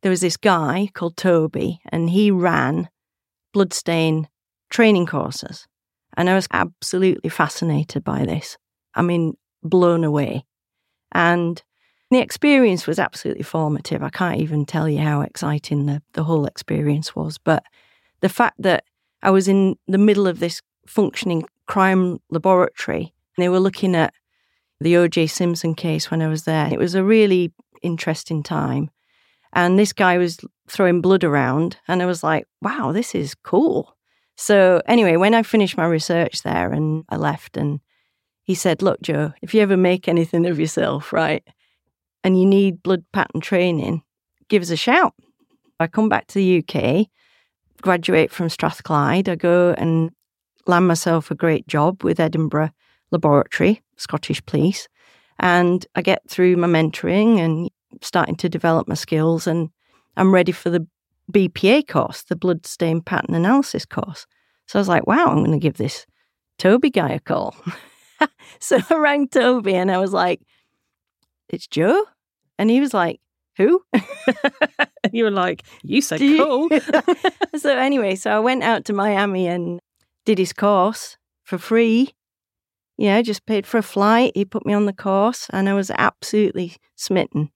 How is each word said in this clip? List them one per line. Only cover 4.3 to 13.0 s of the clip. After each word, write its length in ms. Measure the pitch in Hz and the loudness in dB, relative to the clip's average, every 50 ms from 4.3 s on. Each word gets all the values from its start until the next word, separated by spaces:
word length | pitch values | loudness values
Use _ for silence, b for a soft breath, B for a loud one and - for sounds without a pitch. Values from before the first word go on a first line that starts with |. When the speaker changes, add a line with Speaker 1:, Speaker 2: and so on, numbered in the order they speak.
| _ _ _ _ _ _ _ _ | _ _ _ _ _ _ _ _
Speaker 1:
training 360 | - - 233 220 208 180 175 | 0 2 4 4 6 4 2
courses. 600 | 165 - 147 - - 131 - - - - - - _ _ _ _ _ _ _ _ _ _ | 0 -2 -6 -6 -6 -8 -12 -14 -14 -16 -18 -20 _ _ _ _ _ _ _ _ _ _
And 140 | - 170 180 | -2 0 2
I 40 | 185 | 2
was 140 | 190 185 - - | 0 0 -2 -2
absolutely 760 | 87 185 170 _ _ - - - 180 190 190 180 - _ 160 | -4 -4 -4 _ _ -10 -6 -2 0 2 2 0 0 _ -10
fascinated 760 | - - 160 151 - - - 170 151 143 156 - - 143 160 | -2 -2 -2 -2 -2 -4 -4 -2 0 -2 -2 -4 -6 -8 -6
by 200 | - 156 135 139 | -4 -4 -4 -2
this. 320 | - 80 156 - - - _ _ _ _ _ _ _ _ | -4 -4 -6 -8 -10 -20 _ _ _ _ _ _ _ _
I 80 | - 175 | -2 -2
mean, 340 | 175 175 170 165 160 - _ _ _ _ _ _ | 0 0 0 -2 -2 -4 _ _ _ _ _ _
blown 420 | 165 170 180 180 175 170 170 165 | 0 2 4 4 4 2 2 0
away. 400 | 151 147 147 143 - - 131 - _ _ _ _ _ _ _ _ _ _ _ _ _ | 0 0 0 -2 -2 -4 -8 -10 _ _ _ _ _ _ _ _ _ _ _ _ _
And 500 | - 175 170 170 170 175 170 170 170 - _ _ _ _ _ _ _ _ _ _ | -2 0 2 2 2 2 0 -2 -4 -6 _ _ _ _ _ _ _ _ _ _
the 100 | 247 254 | 2 2
experience 680 | - - - - - 294 285 269 254 220 180 170 - | 2 0 -6 -2 2 4 4 6 6 4 2 0 -2
was 140 | - 165 - | -4 -2 -2